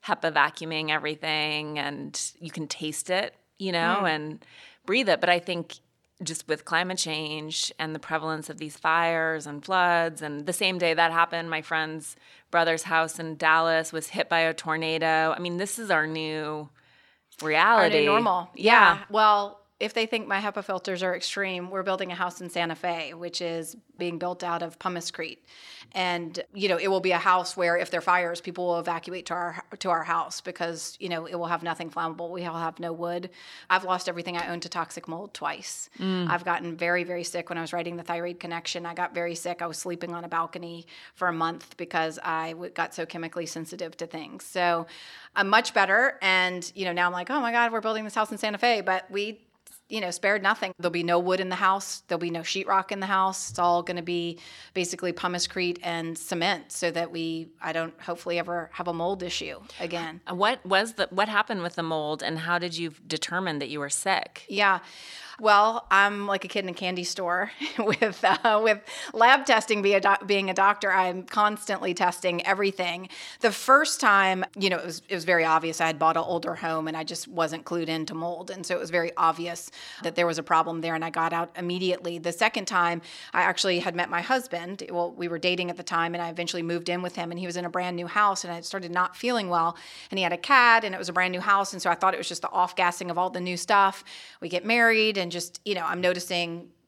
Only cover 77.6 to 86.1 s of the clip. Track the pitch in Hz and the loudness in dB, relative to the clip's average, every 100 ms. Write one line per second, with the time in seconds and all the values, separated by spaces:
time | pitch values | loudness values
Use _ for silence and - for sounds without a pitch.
77.6 | - 170 165 160 156 160 170 170 185 190 | -6 -4 -2 -4 -4 -6 -6 -6 -10 -12
78.6 | 170 180 165 175 165 - 165 165 170 165 | -4 -4 0 0 0 2 2 2 -6 -8
79.6 | - - - - 170 160 170 165 - 160 | -12 -16 -18 -8 -4 2 2 0 2 2
80.6 | 160 165 165 160 165 165 165 165 170 - | 2 -2 -2 -2 -2 0 0 0 -4 -4
81.6 | 175 180 180 175 175 170 170 170 214 226 | -4 -2 0 -2 -4 -6 -6 0 0 0
82.6 | 190 190 175 170 - - - 180 180 180 | -2 2 2 0 -8 -18 -4 2 2 2
83.6 | 196 175 180 170 170 170 208 262 247 170 | 2 2 0 -2 -2 -2 0 0 0 -8
84.6 | 175 196 - 175 175 175 170 165 180 180 | -8 -10 -6 -2 -2 -2 -6 0 0 0
85.6 | 175 175 175 170 170 | -2 -6 -2 0 0